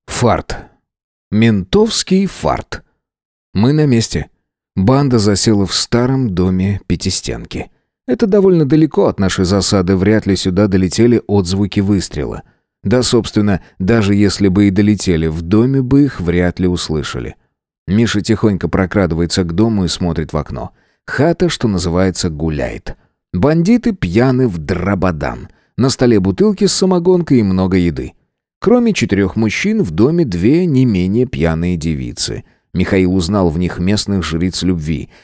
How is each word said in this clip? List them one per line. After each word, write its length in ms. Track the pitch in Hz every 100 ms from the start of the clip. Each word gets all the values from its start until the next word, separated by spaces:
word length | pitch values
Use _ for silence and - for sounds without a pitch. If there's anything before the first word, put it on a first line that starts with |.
| -
Фарт. 500 | - 117 92 - - - _ _ _ _ _ -
Ментовский 960 | - 226 208 175 196 220 - - 190 196
фарт. 580 | - - 64 - - _ _ _ _ _ _ _
Мы 180 | 92 120
на 140 | 151 151
месте. 440 | 117 110 82 71 _ _ _ _ -
Банда 420 | 95 139 143 120
засела 480 | 104 98 - 104 92
в 80 |
старом 600 | - - 120 123 131 123
доме 460 | 90 92 92 95 101 -
Пятистенки. 840 | 87 95 - - 57 - - - _ _ _ -
Это 200 | 240 208
довольно 400 | 202 190 175 143
далеко 400 | 156 160 - 180
от 120 | -
нашей 260 | 95 -
засады, 520 | 90 98 92 101 90 95
вряд 300 | 95 110 98
ли 100 | 92
сюда 320 | 98 90 104
долетели 520 | 95 92 - 120 113 -
отзвуки 540 | 101 87 98 101 104
выстрела. 640 | 98 101 - 73 62 - - _ _ _
Да, 200 | 95 123
собственно, 600 | 120 117 - 107 104 95 - -
даже 360 | 95 113 98
если 340 | 101 104 - 101
бы 180 | 92 101
и 40 |
долетели, 580 | 92 104 104 - 80 80
в 140 | 80
доме 400 | 85 107 123 135
бы 220 | 123 139
их 160 | 143 -
вряд 380 | 85 85 90 -
ли 80 | 92
услышали. 720 | 87 - 78 65 62 60 - _ _ _ _ -
Миша 360 | 101 113 104
тихонько 460 | - - 110 95 82
прокрадывается 760 | - 92 107 90 82 85 -
к 80 | 87
дому 320 | 82 113 104
и 40 | 87
смотрит 440 | - 90 80 73
в 40 | 76
окно. 360 | 71 64 - _ _ _ -
Хата, 420 | - 156 170 175
что 200 | - 117
называется, 600 | 92 85 85 95 85 90
гуляет. 680 | 76 80 73 60 57 - - _ _ _
Бандиты 600 | 92 135 165 170 240 233
пьяны 560 | 196 90 95 127 127 127
в 100 | 85
драбадан. 920 | 71 87 87 98 92 78 64 60 - _ _ -
На 140 | 131
столе 300 | - 123 107
бутылки 460 | 92 92 214 190 196
с 60 |
самогонкой 680 | - 190 180 175 180 165 127
и 40 |
много 340 | 101 95 92 92
еды. 380 | 85 67 64 _ _ _ _ -
Кроме 320 | - 247 233
четырех 440 | 185 - 196 202 -
мужчин, 460 | 110 - 196 226
в 80 | 110
доме 340 | 78 123 175
две 420 | 139 87 101 160 185
не 180 | 131
менее 420 | 131 95 92 110 127
пьяные 500 | 69 82 80 87 87
девицы. 680 | 82 73 60 58 - - - _ _
Михаил 400 | 85 90 98 92
узнал 340 | 92 85 101 87
в 100 | 78
них 200 | 87 80
местных 460 | 90 107 - 98
жриц 380 | 78 82 92 -
любви. 460 | 87 87 76 76 - -